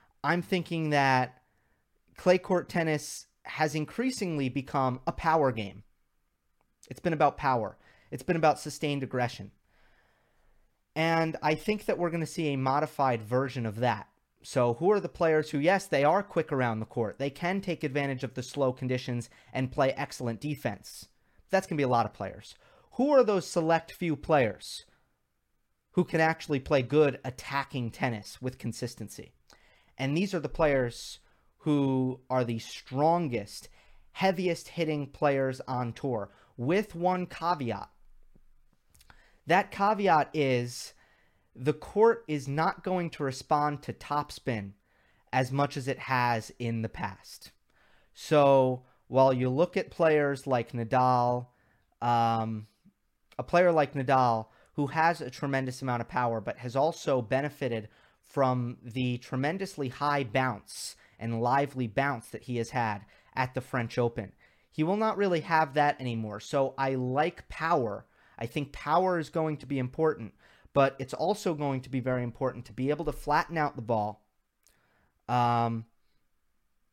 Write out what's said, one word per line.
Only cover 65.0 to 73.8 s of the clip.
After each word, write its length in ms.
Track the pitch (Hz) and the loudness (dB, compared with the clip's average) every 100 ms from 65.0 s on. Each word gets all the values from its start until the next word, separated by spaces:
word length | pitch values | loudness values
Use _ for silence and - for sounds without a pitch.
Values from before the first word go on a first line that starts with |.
| 220 185 | 0 2
really 240 | 196 170 | 2 0
have 340 | 143 160 156 143 | 2 2 2 4
that 260 | 147 143 | 2 2
anymore. 380 | 127 113 107 104 | -2 -4 -4 -8
So 340 | - 143 135 - | -2 0 0 0
I 200 | 135 131 | -2 0
like 520 | 127 135 160 - - | 0 0 0 -2 -14
power. 580 | - 160 165 113 104 - _ _ - | -6 0 2 0 -4 -12 _ _ -10
I 80 | 120 | -6
think 240 | 156 135 | -6 -6
power 480 | - 147 165 185 170 | -6 0 2 2 0
is 100 | 151 | -2
going 280 | 165 160 151 | -2 -2 -2
to 100 | 127 | -4
be 100 | 139 | -2
important, 560 | 127 143 156 120 110 - _ _ - | -2 0 0 0 -6 -16 _ _ -2
but 220 | 143 139 - | 2 4 2
it's 160 | 170 | -8
also 400 | - 165 202 185 | -2 -2 0 -2
going 280 | 151 143 135 | -2 -2 -4
to 80 | 127 | -4
be 80 | 131 | -4
very 240 | 127 127 | -2 -2
important 420 | 120 - 131 120 - | -2 -4 -4 -4 -12
to 80 | |
be 160 | 107 131 | -6 -2
able 160 | 151 151 | -2 -4
to 60 | |
flatten 480 | - - 147 165 165 | -4 0 0 0 0
out 160 | 147 | -2
the 80 | - | -2